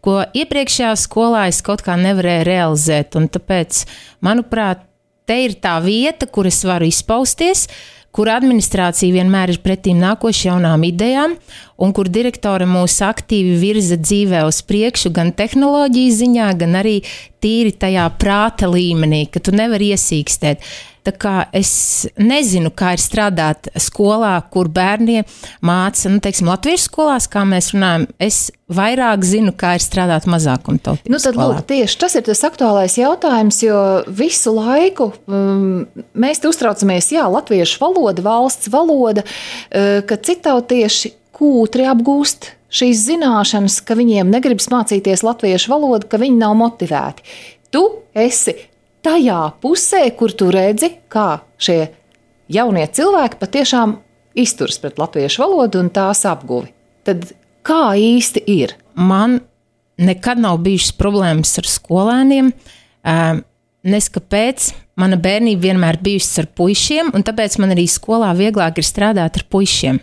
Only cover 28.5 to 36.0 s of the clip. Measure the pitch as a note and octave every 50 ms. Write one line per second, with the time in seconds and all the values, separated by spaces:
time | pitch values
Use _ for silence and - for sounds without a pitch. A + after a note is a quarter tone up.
28.5 | _ _ _ - E3+ F#3 G3 A3 B3 C4 B3+ A#3 G#3+ G3 F#3 F3+ G3 G#3+ A3 G3
29.5 | F3 - - F3 F3 F3 - - - F#3+ F3+ F3 E3 D#3+ - F3+ F3 E3 D#3 D3
30.5 | B2+ B2+ - - - C#3 - B2+ C3+ C#3+ _ - A#3+ D4+ - C4+ A#3 A#3+ - -
31.5 | - D3+ D3 - C#4 C4+ A3+ G3+ - - E4+ F4+ - C4+ A3 A3 G#3+ - - D4+
32.5 | D4+ - C4+ A3+ G#3 G3+ F#3+ F#3 - A#3+ B3 C#4 E4+ F4 - D#4 B3+ A3+ G#3+ G#3+
33.5 | G3+ - A3+ A3 G#3 G3+ G3 G3 F#3+ F#3 - - F#3+ G3 C#4 E4+ - - - A#3+
34.5 | A3 A3 A3 A#3 C4 D4 E4+ F#4+ F#4+ - C4 G#3 - - _ - G3 G3 G3 G3
35.5 | G3 G3 G3 F#3+ F#3 F3+ - - _ -